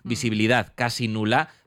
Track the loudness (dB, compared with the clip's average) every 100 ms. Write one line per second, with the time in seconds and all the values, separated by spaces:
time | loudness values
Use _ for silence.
0 | -6 -4 0 2 2 2 0 -4 -4 -2
1 | -4 -2 0 0 0 -8